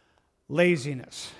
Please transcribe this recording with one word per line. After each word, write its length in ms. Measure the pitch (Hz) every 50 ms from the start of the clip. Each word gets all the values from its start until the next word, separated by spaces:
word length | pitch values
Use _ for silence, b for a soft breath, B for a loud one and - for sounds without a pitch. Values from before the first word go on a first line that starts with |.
| b b b b b b b b _ -
Laziness. 800 | 139 165 175 180 175 147 123 147 139 127 - - - - - - B